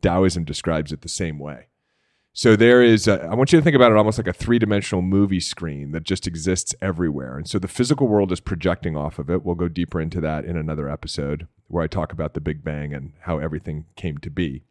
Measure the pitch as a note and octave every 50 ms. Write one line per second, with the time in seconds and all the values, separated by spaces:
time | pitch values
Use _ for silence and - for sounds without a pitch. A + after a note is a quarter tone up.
0 | - F#2+ F2 F#2 F#2+ F#2+ E2+ F2+ E2 D2 D2 - - E2+ E2 D#2 D2+ D2 D#2 C#2+
1 | - E2+ - - G2 E2 D2+ D2 C#2+ D2 C#2+ A#1+ A#1 _ _ _ _ _ _ _
2 | _ _ _ _ _ _ _ - - A#2+ A2 G2+ A2+ A#2+ B2 B2 B2 A#2+ A2 G#2
3 | F#2 G#2+ G2 - - D#2+ F#2+ A#2 C3+ C3 F3 E3 C#3+ E3+ D3 C3+ B2 A#2 G#2+ G#2+
4 | G#2 G#2+ G#2+ - A2 F#2 F2+ - - - A#2+ A#2 A2 G#2 G#2 G2+ G2+ - - F#2
5 | F2+ F#2 F#2+ G2 G2+ G2 G2 F2+ D#2+ - - - F2 D#2+ C#2+ C#2 C#2+ C#2+ D2+ E2
6 | D#2+ - F#2+ - - - E2 D#2+ D#2 F#2 F#2 F2 - - - _ - G2 F2 D#2+
7 | F2+ E2 C#2+ C#2 C2 B1+ B1+ C#2+ F2 - - G2+ F2+ F#2 - - B2 B2 D3+ C3+
8 | C#3+ A#2 G#2 G#2 G2 F#2 F2+ - _ - F#2+ E2 D#2 F#2 F2 - - F2 D#2 D2+
9 | D2 D2+ - - D2 C#2 F2 F2+ D2+ F2 F2 E2+ F2+ F2 D#2+ F2 F2 D#2 - F2
10 | D#2+ D#2+ D#2+ F2+ D#2 D#2 D#2 D2+ - - E2 E2+ D#2 D#2 D#2 D#2 C#2+ C#2 C#2+ -
11 | - - - - C#2+ C#2 D2+ D#2 E2 - _ _ _ _ D#2 F2 D#2+ D#2 - F2+
12 | D#2+ - - D#2+ D#2+ D2+ _ D#2 D2+ D#2+ D#2 D2+ - D#2 D2+ D2 D2 D2 C#2+ C#2
13 | C2+ D2 - _ _ F#2 E2+ D2 D2 D#2+ D2+ D#2+ _ E2+ D2+ D2+ D2+ _ _ -
14 | - F2 D2 C#2+ - E2 C#2+ F2 F2+ D2+ C2+ C#2 _ _